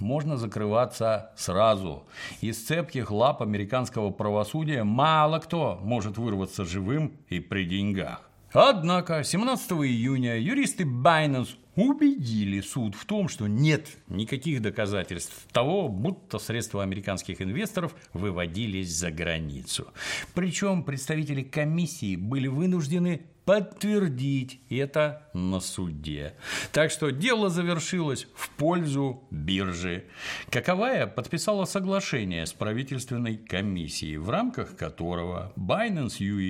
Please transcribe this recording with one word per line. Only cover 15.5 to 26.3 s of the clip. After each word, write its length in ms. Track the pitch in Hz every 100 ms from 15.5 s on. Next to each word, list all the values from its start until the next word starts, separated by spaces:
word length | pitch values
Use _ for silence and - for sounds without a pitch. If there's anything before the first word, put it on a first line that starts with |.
того, 360 | 120 131 196 156
будто 500 | 95 143 190 - 107
средства 440 | - 117 104 101
американских 600 | 98 95 98 95 - 90
инвесторов 520 | 92 123 220 - 165 - -
выводились 800 | 85 101 87 87 87 117 95 92
за 160 | 85 87
границу. 800 | 78 82 80 78 69 - - - - - - -
Причем 520 | - 180 - 202 185
представители 580 | - 135 - 156 147 139
комиссии 760 | 131 151 151 165 175 - 104 87
были 300 | 101 135 131
вынуждены 760 | 135 185 180 139 180 175 170 - _
подтвердить 1160 | - 208 202 - 208 208 185 127 139 135 123 - -
это 600 | 120 139 151 151 143 -
на 280 | 90 92 92
суде. 760 | - - 90 76 76 73 71